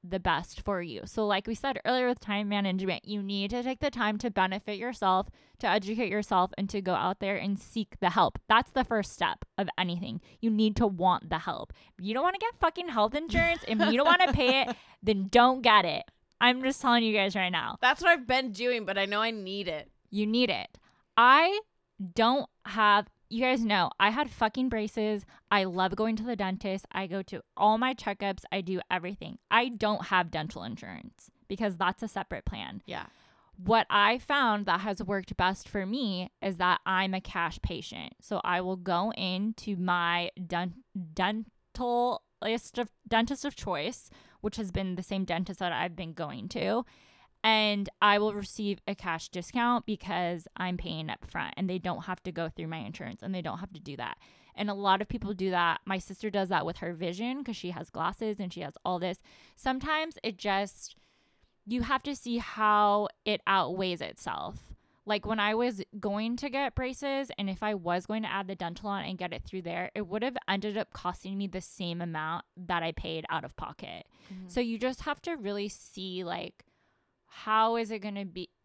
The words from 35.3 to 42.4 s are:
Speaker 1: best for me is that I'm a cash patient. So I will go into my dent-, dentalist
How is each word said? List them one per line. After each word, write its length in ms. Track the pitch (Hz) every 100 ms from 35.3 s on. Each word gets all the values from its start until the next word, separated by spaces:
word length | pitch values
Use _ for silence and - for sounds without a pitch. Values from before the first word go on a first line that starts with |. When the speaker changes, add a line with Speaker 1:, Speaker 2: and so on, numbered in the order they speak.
| -
Speaker 1:
best 320 | 185 190 -
for 160 | 208
me 460 | 190 247 233 185 180 _
is 180 | 196 180
that 220 | 180 180 -
I'm 280 | 185 190
a 60 | 190
cash 380 | - 185 170 -
patient. 500 | - - - - 73 -
So 200 | - 202
I 160 | - 180
will 160 | 185 185
go 360 | 175 175 208 -
into 600 | 185 185 214 220 - 190
my 540 | 185 175 170 175 175 - 175
dent-, 300 | 175 180 175 _ 196 165 160 185 214 220 _ _
dentalist 1040 | - 247 240 247 226 _ _